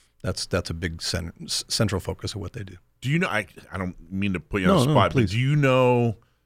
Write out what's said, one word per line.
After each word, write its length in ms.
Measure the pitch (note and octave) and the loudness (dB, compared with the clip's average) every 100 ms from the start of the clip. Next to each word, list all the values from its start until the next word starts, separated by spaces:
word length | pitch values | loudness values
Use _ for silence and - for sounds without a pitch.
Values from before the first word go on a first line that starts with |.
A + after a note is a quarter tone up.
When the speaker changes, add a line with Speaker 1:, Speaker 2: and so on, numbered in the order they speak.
| _ _ | _ _
Speaker 1:
that's, 240 | - - - | -8 -6 -4
that's 240 | F#2+ - | -4 -4
a 40 | |
big 260 | E2 F2 E2 | -6 -6 -6
cen-, 300 | - F2+ E2 - | -6 -6 -6 -10
s-, 200 | - - - | -8 -6 -4
central 320 | - A2 F#2+ | -2 0 -2
focus 340 | - F#2 G2+ | -4 -8 -8
of 60 | G2+ | -10
what 120 | F#2 | -10
they 100 | - | -12
do. 120 | G2 F2+ _ _ | -14 -16 _ _
Speaker 2:
Do 80 | B2+ | -4
you 100 | D#3+ | -2
know? 100 | F#3 | 0
I, 180 | G#2+ G2+ - - | -2 -4 -10 -12
I 60 | F#2+ | -8
don't 180 | F#2 - E2+ | -6 -8 -8
mean 200 | F#2+ G2+ | -4 -2
to 60 | F2+ | -2
put 200 | - - | -2 0
you 60 | F#3 | 4
Speaker 1:
No, 80 | |
Speaker 2:
on 60 | F#3+ | 6
the 60 | B2+ | 6
Speaker 1:
no, 60 | |
Speaker 2:
spot, 200 | D3 F#2 | 4 4
Speaker 1:
please. 180 | G#2 G#2 | 2 0
Speaker 2:
but 20 | |
do 60 | G#2+ | 0
you 180 | C3 D3+ | 0 2
know 600 | C#3 C3 B2+ B2 A#2 G#2+ _ _ | 4 6 6 4 2 -2 _ _